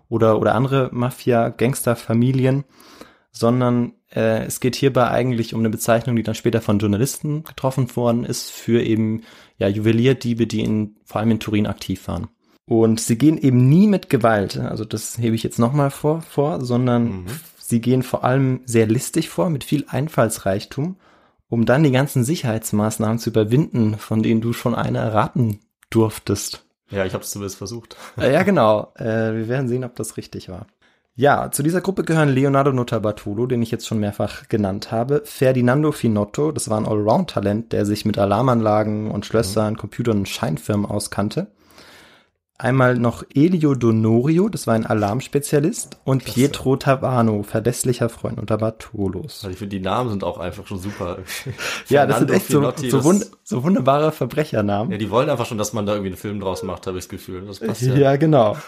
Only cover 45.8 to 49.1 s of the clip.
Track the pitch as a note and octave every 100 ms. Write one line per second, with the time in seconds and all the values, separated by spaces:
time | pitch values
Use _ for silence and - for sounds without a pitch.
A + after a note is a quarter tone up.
45.8 | - - - C3+ - A2 C#3 - C3 C3
46.8 | - C3+ C3 B2+ A2+ G#2 G2+ A#2 A2 -
47.8 | C3 A#2+ A#2 - A#2 A#2 G#2+ A2 A2 -
48.8 | - G#2+ G2